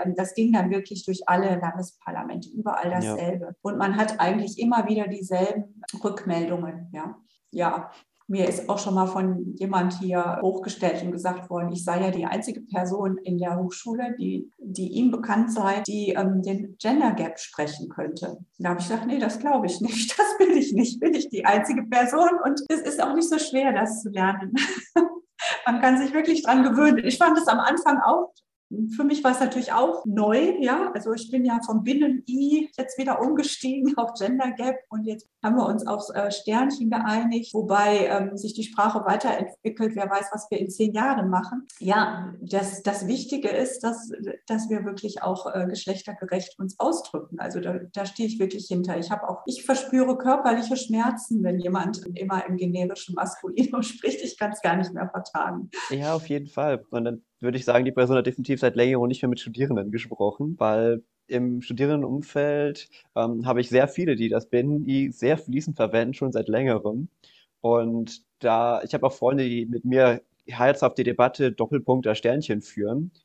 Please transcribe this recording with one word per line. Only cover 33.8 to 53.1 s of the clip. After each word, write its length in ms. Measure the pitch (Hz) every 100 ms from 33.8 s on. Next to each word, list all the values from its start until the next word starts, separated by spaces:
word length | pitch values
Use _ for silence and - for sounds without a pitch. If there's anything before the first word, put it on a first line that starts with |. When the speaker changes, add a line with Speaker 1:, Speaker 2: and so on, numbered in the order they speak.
| 269
Speaker 1:
<laughs> 40 | 285
auf 160 | 233
Gender 360 | - 196 254 254
Gap 240 | - 254 262 -
und 160 | 220
jetzt 240 | 214 220 - _
haben 120 | 220 247
wir 100 | -
uns 200 | 214 -
aufs, 240 | 202 -
äh, 200 | 202 202
Sternchen 580 | 202 - 226 269 - 226
geeinigt, 600 | 226 220 214 233 233 -
wobei, 560 | 214 180 202 208 208 180
ähm, 280 | 202 196 202
sich 180 | 214
die 100 | -
Sprache 400 | 220 - 208 214
weiterentwickelt. 880 | 190 208 247 - 196 - 220 220 220
Wer 160 | 220 196
weiß, 200 | 196 202
was 180 | 214 -
wir 80 | 202
in 120 | 190
zehn 220 | - 214
Jahren 360 | 214 269 254 185
machen. 380 | 185 - 247 - -
Ja, 540 | 185 208 - - - -
das, 420 | 180 190 190 -
das 240 | 208 202 185
Wichtige 440 | 254 - 277 196
ist, 340 | - 254 -
dass, 260 | 226 233 - - 196 - -
dass 240 | 220 220
wir 140 | 214 190
wirklich 360 | 196 214 -
auch, 320 | 185 185 -
äh, 120 | 190 185
geschlechtergerecht 880 | - - 190 - 190 190 185 185 -
uns 220 | 190 -
ausdrücken. 580 | 277 330 - 151 - 170
Also 220 | 180 180
da, 180 | 180 180 -
da 140 | - 190
stehe 200 | - 226
ich 140 | 220
wirklich 260 | 190 196 -
hinter. 320 | 180 180 165
Ich 120 | 170
habe 180 | 208 -
auch, 140 | 185
ich 200 | - -
verspüre 520 | - 262 - 262 254 254
körperliche 600 | 262 277 262 233 233 254
Schmerzen, 640 | - 220 240 226 - 220
wenn 160 | 180 180
jemand 440 | 175 185 180 214 -
immer 300 | - 190 190 180
im 100 | 185
generischen 580 | 180 175 180 196 -